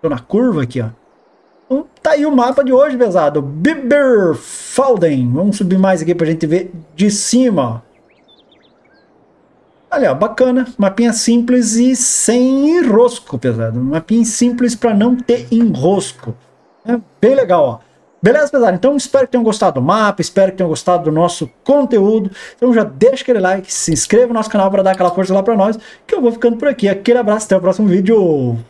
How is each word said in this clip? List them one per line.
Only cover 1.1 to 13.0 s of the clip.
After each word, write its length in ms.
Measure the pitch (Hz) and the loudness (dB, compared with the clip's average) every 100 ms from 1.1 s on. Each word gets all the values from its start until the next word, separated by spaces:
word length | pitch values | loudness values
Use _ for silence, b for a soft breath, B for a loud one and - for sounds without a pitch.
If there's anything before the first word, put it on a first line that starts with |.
| _ _ _ _ _ _ | _ _ _ _ _ _
Então, 160 | 262 - _ | -6 -6 _
tá 80 | 311 | 0
aí 140 | 294 294 | 0 2
o 100 | 277 | 2
mapa 300 | 247 269 262 | 2 0 2
de 80 | |
hoje, 240 | 254 294 254 | 2 2 2
pesado. 440 | 233 180 147 151 | 0 2 0 -2
Biberfalden. 1900 | 139 151 185 320 262 294 269 226 180 143 - - - - 269 220 170 139 123 | -6 -2 -2 -2 0 2 4 2 2 -2 -8 -18 -8 -2 0 2 2 0 -2
Vamos 240 | 127 196 202 | 0 -2 -2
subir 220 | 185 185 | 0 2
mais 240 | 190 185 | 2 0
aqui 120 | 160 | 0
pra 140 | 170 160 | 0 0
gente 180 | 160 160 | -2 0
ver 240 | 175 180 165 - | -2 -2 -14 -20
de 160 | - 202 | -2 0
cima, 520 | 208 - 240 254 185 | 0 0 2 2 0
ó. 280 | 123 117 - _ _ _ _ _ _ _ _ _ _ _ _ _ _ _ _ _ _ _ _ | -2 -6 -14 _ _ _ _ _ _ _ _ _ _ _ _ _ _ _ _ _ _ _ _
Olha, 220 | 294 220 | -2 0
ó, 20 | |
bacana. 540 | 131 214 220 254 247 247 - | 0 -2 0 0 0 -4 -2
Mapinha 360 | 196 196 233 | -2 0 0
simples 600 | 214 - 240 240 254 220 220 | 0 0 0 2 0 0 0
e 200 | 247 262 | 0 0
sem 760 | - - - 247 254 269 294 | -2 -2 0 2 2 2 2
enrosco, 680 | 339 269 208 | 2 2 4